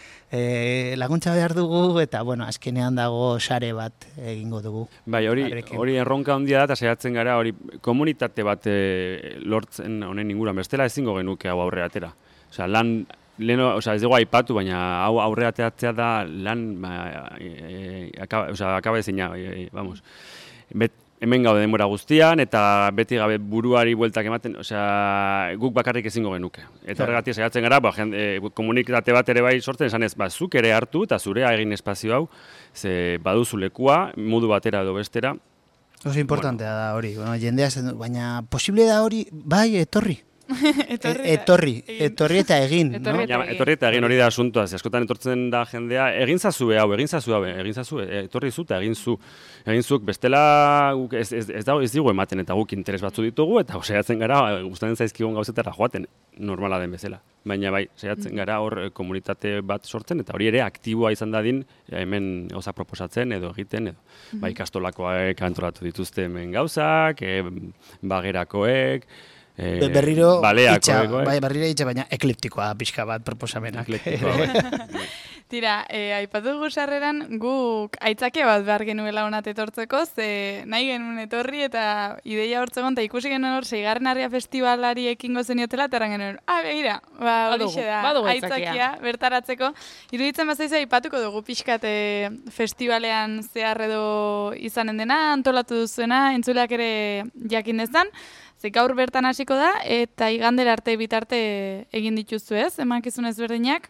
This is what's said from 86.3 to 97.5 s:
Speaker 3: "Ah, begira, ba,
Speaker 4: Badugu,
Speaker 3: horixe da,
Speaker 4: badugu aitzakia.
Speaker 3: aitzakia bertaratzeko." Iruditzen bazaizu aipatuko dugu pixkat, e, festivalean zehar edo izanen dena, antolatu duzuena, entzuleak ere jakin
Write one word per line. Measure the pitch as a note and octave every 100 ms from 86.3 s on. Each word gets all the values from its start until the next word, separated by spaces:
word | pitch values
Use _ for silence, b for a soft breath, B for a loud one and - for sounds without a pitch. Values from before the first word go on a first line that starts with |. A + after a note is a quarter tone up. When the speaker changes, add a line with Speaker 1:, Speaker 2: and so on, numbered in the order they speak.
| G3 -
Speaker 3:
"Ah, | F4
begira, | E4 D4+ C4+ G3+ - -
ba, | A#3+ A3+ A3+
Speaker 4:
Badugu, | A#3 G#3
Speaker 3:
horixe | B3 A3
da, | G#3+
Speaker 4:
badugu | C4 D4 G#3
aitzakia. | B3+ B3+ C4 C4
Speaker 3:
aitzakia | B3 B3+ D4
bertaratzeko." | A#3+ A#3 B3+ B3 B3 B3 C4 D4+ B B B
Iruditzen | A#3+ C#4 D4 D#4
bazaizu | C#4+ D4+ D4+
aipatuko | C#4 B3 D4 C#4
dugu | A3 G#3
pixkat, | G#3+ A#3+ - A3+
e, | A3 G#3 G#3 G3+ G3+ A3 -
festivalean | - A3 - A#3+ A3+ A3+ A3 G#3+ A3
zehar | G#3+ A3+ A3 A3
edo | A3 G#3+ G#3+ G#3+ G#3 G#3 G#3
izanen | - A3 A#3+ A3 G#3+
dena, | A3+ D4 D#4
antolatu | C#4+ C4 B3+ A#3+ A#3
duzuena, | A3+ - A#3 B3+ C4+
entzuleak | B3+ A#3+ B3 A#3+
ere | A#3 A#3 A3 G#3 G3+ A3 -
jakin | A3